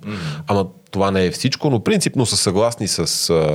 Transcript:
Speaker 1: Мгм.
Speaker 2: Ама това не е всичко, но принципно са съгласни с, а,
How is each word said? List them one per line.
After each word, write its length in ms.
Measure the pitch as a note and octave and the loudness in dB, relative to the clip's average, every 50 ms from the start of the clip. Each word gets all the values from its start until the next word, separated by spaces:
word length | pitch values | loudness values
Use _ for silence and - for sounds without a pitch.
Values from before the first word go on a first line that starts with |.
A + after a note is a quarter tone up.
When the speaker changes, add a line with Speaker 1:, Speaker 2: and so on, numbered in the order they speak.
| - | -8
Speaker 1:
Мгм. 100 | G#3 G#3 F#3+ - - - - - - | -10 -10 -8 -8 -8 -8 -8 -4 0
Speaker 2:
Ама 180 | G2+ G2+ F#2+ F2+ - - - _ | 0 0 0 -2 -6 -14 -18 _
това 200 | - G2 G2 G2 | -2 0 0 2
не 140 | F#2+ F#2+ F#2 | 2 2 2
е 60 | F2 | 0
всичко, 380 | - - - C3+ - - - D3+ | 0 -2 -2 -2 -2 0 0 0
но 100 | C3 A2 | 0 2
принципно 460 | - - A3 G3 - - - C#3 B2 | 2 2 0 2 0 0 0 0 0
са 120 | - G#2 G2 | 0 0 0
съгласни 500 | - G#2 F2+ G2 A2 A#2 A#2 - A2 F2+ | 0 0 2 2 2 2 0 -2 -4 -2
с, 120 | - - | -2 -2
а, 80 | E2 D#2+ - - - - E2+ D#2+ D#2 D2+ D2+ | -2 -2 -2 -2 0 2 2 2 2 2 2